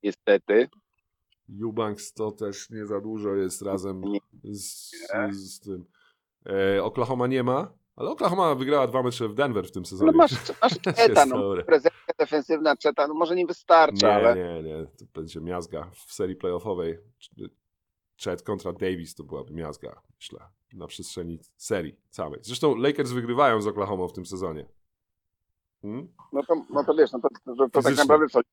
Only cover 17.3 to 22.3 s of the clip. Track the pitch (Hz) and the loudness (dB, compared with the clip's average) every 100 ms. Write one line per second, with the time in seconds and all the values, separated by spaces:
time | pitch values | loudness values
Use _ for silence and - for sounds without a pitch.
17.3 | - - _ _ _ _ _ _ _ 101 | -18 -18 _ _ _ _ _ _ _ -8
18.3 | 87 - 98 95 85 92 92 80 - 73 | -8 -6 -6 -6 -4 -4 -4 -10 -16 -14
19.3 | 76 - 78 78 71 65 - _ _ - | -14 -12 -10 -10 -12 -16 -18 _ _ -20
20.3 | - - _ _ 101 82 - - - 85 | -20 -20 _ _ -18 -16 -14 -14 -10 -10
21.3 | 82 _ _ - 101 78 - _ - 80 | -12 _ _ -4 -4 -4 -12 _ -10 -10